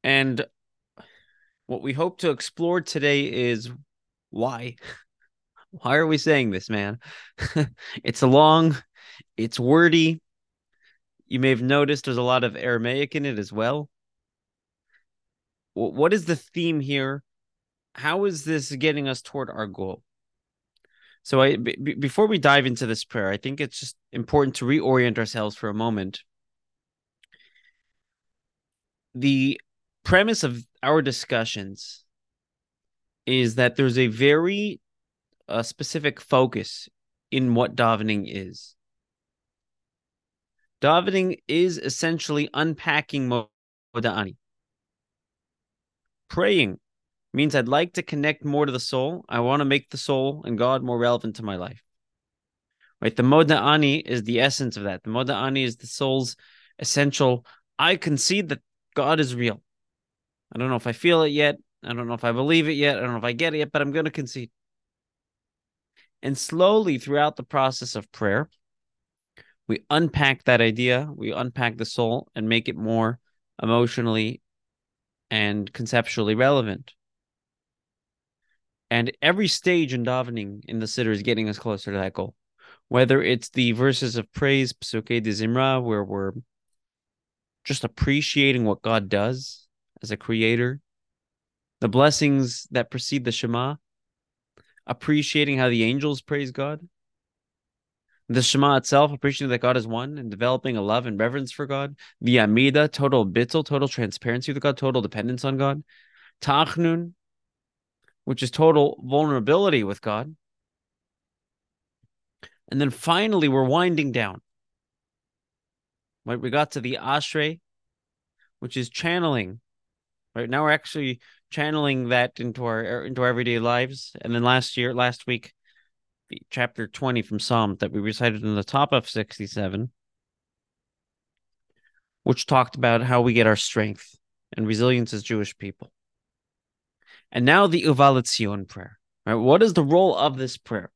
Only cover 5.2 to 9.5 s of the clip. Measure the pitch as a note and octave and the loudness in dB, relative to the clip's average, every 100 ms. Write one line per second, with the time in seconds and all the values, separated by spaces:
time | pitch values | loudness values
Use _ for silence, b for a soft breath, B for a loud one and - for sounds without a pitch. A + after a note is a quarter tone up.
5.2 | _ _ _ _ _ F#3 B2 C#3+ D#3+ D3+ | _ _ _ _ _ -8 0 2 4 2
6.2 | D#3+ D3 A#2 F#2 - G#2+ G2+ A2+ B B | 4 2 2 -4 -4 -4 -4 -8 B B
7.2 | B B - D#3 D3 - B B - - | B B -4 -2 -2 -6 B B -8 2
8.2 | C3 C3+ D#3 D#3+ E3 C3+ - B B B | 6 8 8 6 4 0 -8 B B B
9.2 | _ - A2+ | _ -8 -6